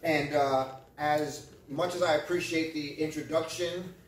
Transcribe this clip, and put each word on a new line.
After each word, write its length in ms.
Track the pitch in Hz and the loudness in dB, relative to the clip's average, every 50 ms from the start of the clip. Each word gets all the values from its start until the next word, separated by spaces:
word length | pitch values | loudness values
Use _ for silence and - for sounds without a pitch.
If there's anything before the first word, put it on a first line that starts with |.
| - | 2
And, 320 | 170 156 147 143 143 147 | 2 2 2 2 2 2
uh, 340 | 147 143 135 135 131 131 - - - - - - - | 2 2 4 4 2 0 0 -6 -14 -18 -20 -10 -4
as 500 | 151 151 151 151 151 147 135 - - - - - - - | 0 2 2 2 2 0 -4 -10 -12 -16 -18 -20 -14 -10
much 260 | 135 147 170 175 175 | -2 -2 0 0 0
as 60 | 180 175 | 0 2
I 120 | 165 156 | 4 4
appreciate 580 | 147 - - 175 175 - - 170 160 160 160 160 | 2 2 2 0 0 0 0 0 0 0 0 -2
the 200 | 156 147 143 143 | -4 -6 -6 -2
introduction 960 | - 156 151 151 156 139 123 156 160 160 - - - 180 165 175 180 185 185 - - - | -2 -2 -2 -2 -4 -6 0 0 0 0 0 -4 -4 -4 -2 -2 -4 -8 -10 -12 -16 -20